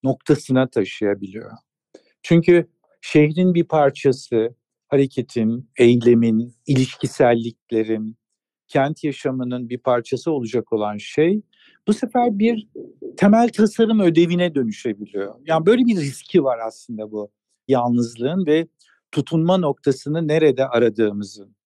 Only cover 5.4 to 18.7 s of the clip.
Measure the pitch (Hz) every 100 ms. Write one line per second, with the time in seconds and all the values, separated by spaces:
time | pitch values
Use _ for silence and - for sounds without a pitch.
5.4 | 110 120 - - 120 123 120 117 117 110
6.4 | 120 _ - 135 131 - - - 123 120
7.4 | 113 - _ 113 110 110 110 113 _ _
8.4 | _ _ _ 143 135 156 151 135 143 131
9.4 | 123 123 117 123 - 123 117 127 - 151
10.4 | 113 120 107 113 104 107 - - 160 214
11.4 | - _ _ _ - 214 254 247 240 202
12.4 | 226 226 - - - _ - - 202 220
13.4 | 240 - 214 - 226 220 180 160 170 175
14.4 | 170 143 117 104 120 101 104 101 98 -
15.4 | 147 160 160 247 240 202 143 135 - 180
16.4 | 135 117 113 - - 110 107 107 104 _
17.4 | _ _ - 131 120 120 117 113 123 180
18.4 | 170 156 165